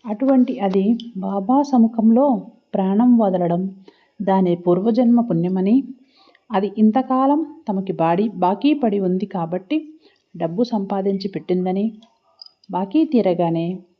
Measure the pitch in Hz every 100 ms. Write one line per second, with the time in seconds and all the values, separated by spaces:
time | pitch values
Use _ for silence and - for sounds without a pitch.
0 | 240 214 269 262 247 - 196 196 196 233
1 | - 190 190 196 190 262 285 254 226 -
2 | 220 226 285 214 - _ _ - 190 196
3 | 247 240 202 185 175 175 190 190 - _
4 | _ _ 196 190 180 175 175 175 220 226
5 | 240 240 233 165 175 190 190 254 277 -
6 | _ _ _ _ _ 202 202 196 214 262
7 | 254 262 269 294 311 - - 196 190 165
8 | 165 175 220 190 180 202 285 294 233 202
9 | 185 185 202 185 165 180 190 311 311 -
10 | _ _ _ 170 165 175 240 220 202 196
11 | 196 196 196 165 - 180 185 185 220 220
12 | _ _ _ _ - _ _ 180 190 302
13 | 320 254 190 175 170 165 170 190 _